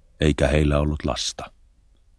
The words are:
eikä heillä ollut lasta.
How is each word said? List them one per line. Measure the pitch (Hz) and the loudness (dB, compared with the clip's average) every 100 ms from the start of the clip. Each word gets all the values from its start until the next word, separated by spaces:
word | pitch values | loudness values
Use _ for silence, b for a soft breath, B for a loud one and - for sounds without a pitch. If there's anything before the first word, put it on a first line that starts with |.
| _ _ | _ _
eikä | 78 73 71 | 0 2 2
heillä | 76 73 73 | 2 2 2
ollut | 76 73 | 0 -2
lasta. | 76 - - - - _ _ _ _ _ _ | -4 -4 -6 -8 -16 _ _ _ _ _ _